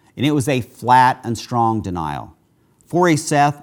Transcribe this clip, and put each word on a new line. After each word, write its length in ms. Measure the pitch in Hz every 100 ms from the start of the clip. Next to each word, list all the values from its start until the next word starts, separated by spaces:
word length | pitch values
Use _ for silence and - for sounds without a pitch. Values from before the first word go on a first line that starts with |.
| _ -
and 80 | 139
it 60 |
was 180 | 147 135
a 120 | 131
flat 600 | 107 - 113 127 127 127
and 140 | 113 113
strong 420 | - 120 113 110
denial. 560 | 95 87 78 69 58 - _ _ _ _ _
For 200 | 165 175
he 80 | 151
saith, 460 | - 151 143 147